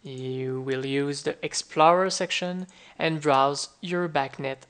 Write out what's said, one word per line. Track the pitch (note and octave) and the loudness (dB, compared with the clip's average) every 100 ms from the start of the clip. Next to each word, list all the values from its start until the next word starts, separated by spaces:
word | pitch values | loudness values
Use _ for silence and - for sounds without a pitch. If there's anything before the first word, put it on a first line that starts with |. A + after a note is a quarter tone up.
You | D3 C3 C3 C3 C3 C3 | -14 -10 -6 -6 -4 -4
will | C3 C3 C3+ | -4 -4 0
use | C#3 C#3+ C#3 | 0 0 -2
the | - - | -4 -4
Explorer | D3+ - - - D#3 F3 F#3 | -6 -6 -6 4 6 6 2
section | F#3 F3+ - F3+ F3+ F#3 - - - | 0 -2 -2 -2 -6 -10 -16 -20 -2
and | E3 D#3+ | 0 0
browse | D3+ C3+ C3+ C#3+ - _ | 4 4 4 2 -6 _
your | F3 F3 F3 | -4 -2 0
bacnet | D3 C3+ - C3+ C3+ - | -2 -2 -4 -8 -8 -14